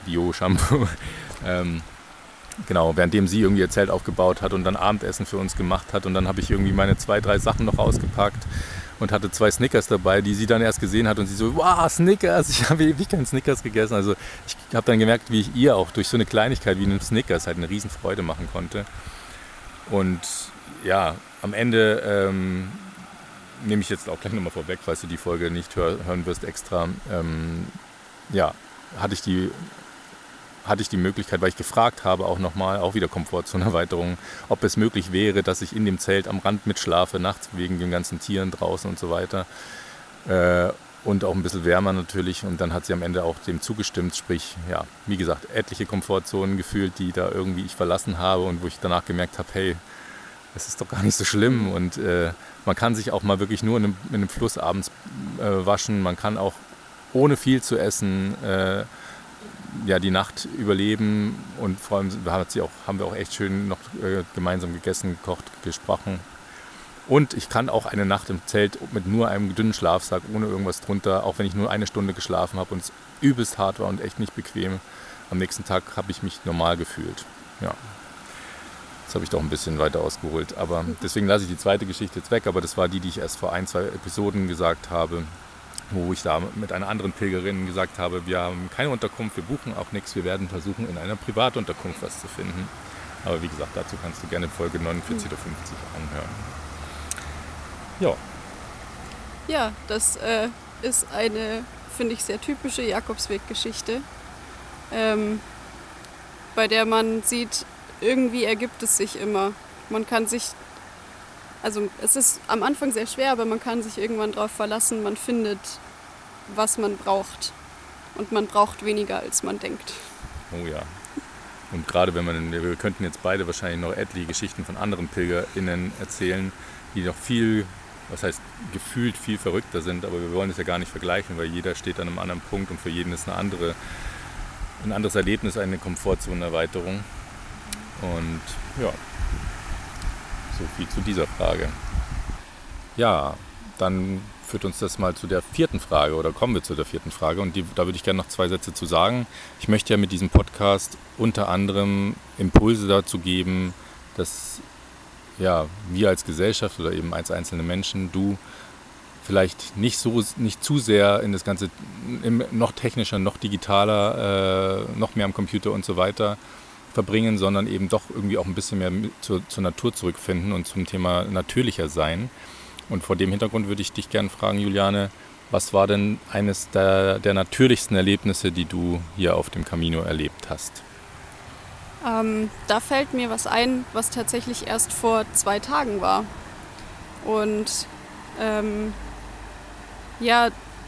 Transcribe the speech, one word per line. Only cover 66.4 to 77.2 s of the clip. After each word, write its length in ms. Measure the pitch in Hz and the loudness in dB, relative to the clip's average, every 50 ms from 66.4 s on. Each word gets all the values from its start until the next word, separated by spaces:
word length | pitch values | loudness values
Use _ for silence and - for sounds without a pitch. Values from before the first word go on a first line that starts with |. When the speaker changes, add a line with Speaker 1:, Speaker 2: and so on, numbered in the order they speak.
| - - - - - - - - - - - - - - | -20 -20 -20 -18 -18 -18 -18 -18 -18 -20 -20 -12 0 4
Speaker 1:
Und 260 | - 147 151 - - | 6 6 6 4 2
ich 160 | 120 - - | -4 -4 0
kann 200 | - 113 117 - | 0 0 2 2
auch 160 | - 110 - | 2 0 0
eine 200 | - - 101 101 | 0 0 0 2
Nacht 240 | 95 98 101 - - | 2 2 2 0 -2
im 120 | 98 87 - | -6 -6 -4
Zelt 320 | - - 107 104 101 - - - - - | 0 2 4 4 4 2 -2 -8 -6 -4
mit 140 | 107 90 92 | -2 0 2
nur 200 | 101 113 117 113 | 2 4 4 2
einem 280 | - 101 104 95 92 | 2 0 0 0 0
dünnen 180 | 107 110 110 107 | 2 2 2 2
Schlafsack, 480 | - - 85 85 107 - - 107 92 - - 107 | 2 4 4 4 4 2 0 -2 -2 -2 -2 -2
ohne 120 | 107 110 | -2 0
irgendwas 360 | 104 98 98 98 92 87 - | 0 0 0 0 -2 -2 -2
drunter, 420 | - - 101 98 - 101 95 95 - | -2 -2 -2 0 2 2 2 2 2
auch 160 | 98 95 - | 0 0 0
wenn 60 | 107 | 0
ich 100 | 95 87 | 0 0
nur 140 | 104 101 - | 0 0 2
eine 160 | 92 107 104 95 | 2 0 -2 -2
Stunde 260 | - 107 98 98 92 | -2 -2 -2 -2 -2
geschlafen 460 | - - - 92 87 90 87 - 95 | -4 -4 -2 0 0 0 0 -2 -4
habe 140 | 92 - - | -4 -4 -4
und 100 | 92 - | -6 -6
es 80 | - - - - - - - | -8 -10 -14 -18 -20 -4 2
übelst 360 | - 139 135 123 117 - - - | 4 4 6 4 2 0 0 2
hart 220 | 98 95 95 - | 2 2 2 0
war 80 | 101 98 | -2 -2
und 140 | 95 98 | -2 -2
echt 180 | - 110 - - | -4 -6 -4 -4
nicht 160 | 110 101 - | -6 -4 -6
bequem, 440 | - 107 - - 101 92 92 95 95 - - - - - - - - - - | -8 -10 -6 -4 -4 -2 -2 -4 -6 -8 -12 -18 -18 -18 -16 -18 -18 -10 -4
am 80 | 90 90 | -2 -2
nächsten 280 | 92 90 - - 104 | 0 -2 -2 -6 -4
Tag 180 | - 98 92 - - - | 0 0 0 0 -2 -6
habe 160 | - 95 98 | -6 -4 -4
ich 120 | 92 - - | -6 -4 -6
mich 160 | 95 - - - | -6 -6 -6 -4
normal 320 | 85 85 85 85 82 85 85 | -2 0 2 4 4 2 2
gefühlt. 480 | 85 - - - 80 82 - - | -2 -4 -6 -8 -8 -8 -8 -10